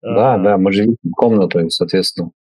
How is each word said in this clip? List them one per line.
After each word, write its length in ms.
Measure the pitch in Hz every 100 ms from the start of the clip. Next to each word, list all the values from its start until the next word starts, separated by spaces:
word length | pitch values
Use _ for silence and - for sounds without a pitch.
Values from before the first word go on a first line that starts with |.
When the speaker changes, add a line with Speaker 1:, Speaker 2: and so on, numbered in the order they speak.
Speaker 1:
Да, 340 | 117 117 123 113
Speaker 2:
А, 20 |
Speaker 1:
да, 200 | 98 101
мы 140 | 98
же 80 | 98
видим 280 | 107 120 85 82
комнату, 440 | 120 110 90 87
и, 100 | 82
соответственно. 600 | - 87 92 90 - 85 _